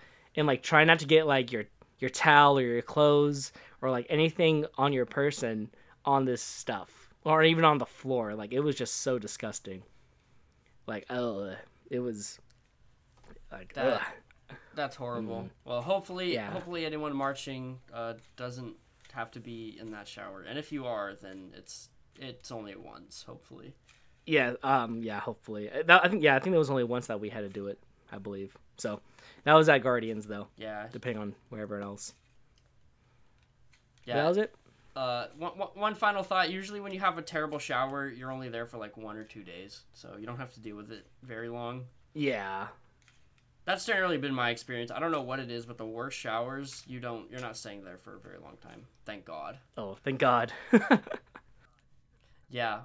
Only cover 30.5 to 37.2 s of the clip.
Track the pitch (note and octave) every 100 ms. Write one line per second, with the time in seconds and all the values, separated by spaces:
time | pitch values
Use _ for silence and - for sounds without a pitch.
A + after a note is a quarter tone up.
30.5 | - A2 G#2+ A2+ B2 B2 A2 G#2 - _
31.5 | A2 G#2+ G2+ G2+ G2+ - - _ _ _
32.5 | _ _ _ _ _ _ _ _ _ _
33.5 | _ _ _ _ _ B2 A#2+ D#3 G3 G#3+
34.5 | - _ _ - C#3 B2+ B2 - - -
35.5 | F#3 F#3+ F#3+ G#3+ G#3 G#3 G3+ F#3 F#3 E3
36.5 | F#3 G3 G3+ G3 F#3 F#3+ E3